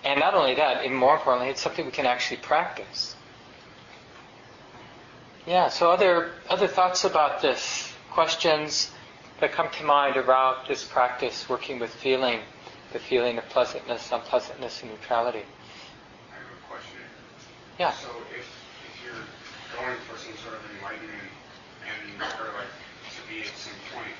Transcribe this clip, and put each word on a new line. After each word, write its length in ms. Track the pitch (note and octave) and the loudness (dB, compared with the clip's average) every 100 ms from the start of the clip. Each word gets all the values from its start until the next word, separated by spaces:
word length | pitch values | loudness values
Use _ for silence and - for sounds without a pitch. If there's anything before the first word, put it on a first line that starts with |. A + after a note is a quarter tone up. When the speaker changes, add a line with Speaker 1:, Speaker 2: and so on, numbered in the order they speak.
Speaker 1:
And 140 | C#3 C#3 | 2 4
not 160 | E3 | 4
only 200 | G3 C#3 C3 | 6 4 4
that, 280 | D3 B2 | 4 2
and 100 | C3 C3 | 0 4
more 180 | C3 | 6
importantly, 360 | D3+ C#3+ B2 B2+ | 6 4 2 0
it's 100 | C#3 | -2
something 240 | D#3+ - C#3+ | -4 -4 -4
we 60 | |
can 140 | C#3 C3 | 0 0
actually 320 | B2 - A#2+ | 0 -2 -6
practice. 760 | - D3+ F3 - G2 - - - - - - - - - - - - - - - - - - - - - - - - - - | 2 2 2 -8 -12 -8 -8 -8 -20 -20 -20 -20 -20 -20 -20 -20 -20 -20 -20 -20 -20 -20 -20 -20 -20 -20 -20 -20 -20 -16 0
Yeah, 220 | F3+ E3 | 4 4
so 220 | - E3+ | 4 6
other, 420 | F#3 G3 E3+ E3 - - | 8 6 6 2 -10 -4
other 180 | F3+ G3+ | 2 2
thoughts 380 | - F3+ F3+ | 4 4 4
about 360 | F#3+ E3 C#3+ - | 2 4 4 4
this? 520 | D3 B2 - - - - - | 0 0 -4 -6 -8 -14 -4
Questions 800 | - D#3+ - E3+ D3+ D3+ - - - - - - - | 2 2 2 4 2 2 -2 -4 -6 -20 -20 -20 -2
that 120 | D3 | 0
come 180 | - D#3+ - | 0 -2 -2
to 60 | |
mind 320 | D3+ C#3+ C#3 C3 | 4 6 6 2
about 500 | B2 C3 C3 B2+ - | 6 6 6 2 -4
this 160 | C3+ | -6
practice, 640 | - - B2 - B2+ - - | -2 2 2 2 -4 -4 -4
working 300 | B2 - B2+ | -4 -4 -6
with 120 | A2+ | -6
feeling, 460 | - C3+ C3 B2+ A#2 G#2+ - - - - | -4 2 2 2 0 -6 -18 -20 -20 -10
the 60 | - | -10
feeling 400 | - B2+ A#2+ A#2 | 0 2 2 -2
of 100 | - | -2
pleasantness, 640 | C3+ B2 C#3 - A#2 - | 0 0 -2 -6 -8 -4
unpleasantness, 680 | A#2 - B2 - - B2 - | -6 0 0 0 -12 -12 -12
and 80 | A#2+ | -14
neutrality? 520 | G#2+ - A#2 A#2+ A2+ G2+ - - - - - - - - | -14 -2 0 0 -4 -10 -18 -20 -20 -20 -20 -20 -20 -20
Speaker 2:
I 40 | |
have 160 | - - | -20 -18
a 180 | - - | -20 -16
question. 320 | - - - - - - - - - - - | -16 -16 -18 -20 -20 -20 -20 -20 -20 -20 -2
Speaker 1:
Yeah. 140 | E3+ | -2
Speaker 2:
So 160 | - - A#2+ - - | -2 -10 -12 -12 -14
if, 60 | |
if 520 | - - - - - - - | -14 -18 -20 -20 -18 -16 -14
you're 180 | - - - - - - A#2+ | -12 -14 -16 -18 -18 -14 -10
going 180 | B2+ B2 - | -8 -8 -12
for 80 | - | -16
some 180 | - A2 | -14 -16
sort 120 | A2 | -14
of 80 | G#2+ G#2 G#2 | -14 -14 -14
enlightenment 520 | - - A2 G#2 - - - - - - - | -12 -12 -14 -14 -16 -18 -20 -20 -20 -18 -12
and, 360 | - - - | -12 -12 -10
or, 300 | - - A2 G#2 | -10 -8 -10 -10
like, 120 | G2+ | -12
to 500 | - - - - - - | -14 -18 -18 -18 -16 -12
be 100 | - | -10
at 120 | - - | -10 -12
some 220 | - D#4 - | -14 -14 -14
point 200 | - F4 | -12 -12